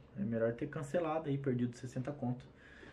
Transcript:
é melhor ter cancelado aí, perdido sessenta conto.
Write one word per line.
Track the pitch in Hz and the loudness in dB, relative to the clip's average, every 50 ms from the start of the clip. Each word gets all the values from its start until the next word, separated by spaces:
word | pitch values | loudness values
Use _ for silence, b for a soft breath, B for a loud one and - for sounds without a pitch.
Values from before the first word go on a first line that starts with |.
| - - - - | -10 -10 -6 -2
é | |
melhor | 101 113 117 113 113 117 | 0 0 4 4 4 4
ter | 117 - 151 143 | 4 0 -2 -4
cancelado | - 156 147 - - 175 170 156 156 160 160 147 | -2 -4 -2 0 2 2 2 2 2 2 2 2
aí, | 139 139 | 0 2
perdido | - 135 123 120 123 123 - | 2 2 2 4 2 0 0
sessenta | - - 127 - 131 123 156 | -4 -10 -6 -4 -4 -4 -4
conto. | 143 - 127 123 123 - - B B B B B B B B B | -4 -2 0 0 0 -2 -4 B B B B B B B B B